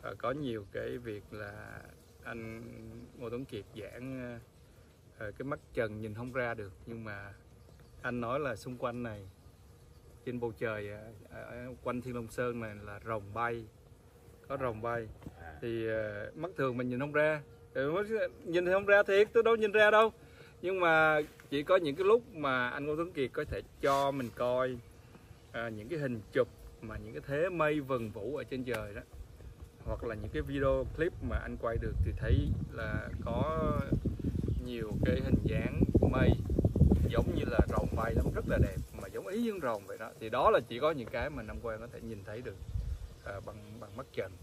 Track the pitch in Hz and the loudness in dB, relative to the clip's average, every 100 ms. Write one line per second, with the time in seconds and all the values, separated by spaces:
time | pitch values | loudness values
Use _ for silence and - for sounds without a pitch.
0 | - 104 117 139 139 110 98 110 113 127 | -10 -6 -4 -4 -4 -4 -6 -8 -6 -8
1 | 120 104 - 107 101 104 107 107 - - | -8 -10 -12 -12 -12 -12 -14 -14 -16 -20
2 | - - 120 117 113 113 117 120 113 113 | -20 -18 -12 -10 -10 -12 -12 -14 -14 -16
3 | 131 - 117 120 135 107 98 - 98 123 | -16 -12 -8 -8 -8 -10 -12 -14 -14 -12
4 | 131 131 123 120 117 - - - - - | -10 -8 -10 -12 -16 -20 -20 -20 -20 -20
5 | - - 107 - 131 151 - - 113 107 | -20 -10 -10 -8 -6 -6 -4 -2 -2 -2
6 | 110 104 127 127 120 117 98 92 - 113 | -8 -8 -6 -2 -2 -4 -8 -12 -12 -10
7 | 113 101 101 101 - - - - - - | -10 -10 -12 -18 -20 -20 -20 -20 -20 -10
8 | 127 123 117 135 143 107 131 123 127 120 | -6 -4 -2 -2 -2 -4 -8 -4 -4 -4
9 | 120 104 95 - - - - - - - | -6 -8 -14 -18 -20 -20 -20 -20 -20 -20
10 | - - - 123 120 107 117 107 101 104 | -20 -14 -8 -4 -4 -2 -4 -4 -6 -10
11 | 107 104 90 117 113 120 123 120 127 123 | -14 -18 -18 -16 -14 -12 -12 -8 -4 -4
12 | 123 120 113 - 123 120 110 104 104 104 | -4 -8 -8 -4 -2 -2 -8 -10 -12 -12
13 | 110 113 101 107 120 117 107 - - - | -6 -6 -4 -2 -2 -2 -8 -18 -20 -20
14 | - - - - - 139 131 107 117 117 | -20 -20 -20 -20 -8 -2 -2 -2 -2 -2
15 | 110 - - - 82 78 120 117 113 110 | -4 -12 -16 -14 -16 -8 -4 -2 0 -2
16 | 107 104 110 - 165 185 135 123 123 123 | -2 -6 -10 -8 -10 0 0 0 -2 -2
17 | 147 147 151 151 139 - - 131 139 170 | 0 4 4 2 -4 -20 -8 -2 0 0
18 | 208 220 180 - 196 170 180 190 202 202 | 0 -2 -2 -4 0 2 4 2 8 8
19 | 208 196 214 233 226 226 214 208 208 214 | 8 6 6 6 6 6 4 8 8 10
20 | 220 - - - - - 175 190 170 160 | 6 4 -20 -20 -20 -6 -2 2 6 8
21 | 156 156 151 - - 143 151 190 160 135 | 8 6 2 -8 -4 -2 6 6 6 2
22 | 190 233 233 165 143 127 123 143 143 151 | 6 6 4 -2 0 2 0 -2 -2 -2
23 | 170 151 123 - 151 101 - - 139 139 | -2 -2 -2 -2 -4 -6 -8 -2 2 4
24 | 139 139 120 104 123 127 127 123 - - | 2 0 -4 -2 0 2 0 -2 -10 -20
25 | - - - - - 117 117 107 110 160 | -20 -20 -20 -20 -12 -8 -6 -8 -6 -4
26 | 139 117 101 135 120 - - - 113 107 | -2 -4 -2 2 2 0 -20 -14 -12 -10
27 | 107 139 143 143 180 175 151 151 131 131 | -10 -12 -6 -2 0 2 2 2 0 -2
28 | 113 104 104 143 117 131 127 113 107 104 | -2 -6 -6 -6 -6 -6 -4 -4 -6 -10
29 | - - - - - - - - - 110 | -14 -16 -18 -16 -18 -16 -18 -12 -6 -4
30 | 120 107 107 151 143 139 135 135 127 - | -4 -6 -4 -4 -2 2 2 2 0 -2
31 | 170 - 123 110 120 120 117 113 113 - | -2 -2 -4 -4 -4 -4 -2 -2 -2 0
32 | - 107 110 110 - - - 117 110 107 | 0 0 4 4 4 0 -4 -6 -4 -4
33 | 110 - 120 117 143 160 156 147 139 - | -4 -6 -2 0 0 2 2 0 0 0
34 | - - - - - - 123 120 107 - | 0 -2 -2 -2 -2 -2 -4 -6 -4 0
35 | - 127 - - - 107 - - - - | 2 2 2 2 2 0 0 2 4 6
36 | - 127 123 - - - - - - - | 4 6 6 4 2 2 2 6 6 8
37 | - 113 - - - 113 - - - 113 | 4 2 2 0 0 4 4 4 0 0
38 | 113 110 - - - 110 101 - - - | 0 2 2 -2 0 4 2 2 -8 -10
39 | 98 110 190 208 233 196 135 107 98 98 | -10 -10 -6 -2 -2 -2 -2 -4 -6 -10
40 | 110 - 110 120 165 196 117 117 151 156 | -10 -10 -4 2 6 4 2 0 0 0
41 | 110 123 131 143 110 123 117 107 117 117 | -4 -4 -4 -6 -8 -8 -6 -8 -10 -12
42 | 113 107 101 107 120 98 - - - - | -10 -10 -10 -10 -10 -12 -6 -4 -4 -6
43 | - - - 98 98 95 104 107 104 104 | -8 -12 -10 -10 -10 -14 -14 -16 -14 -12
44 | 139 - 98 92 | -10 -6 -6 -8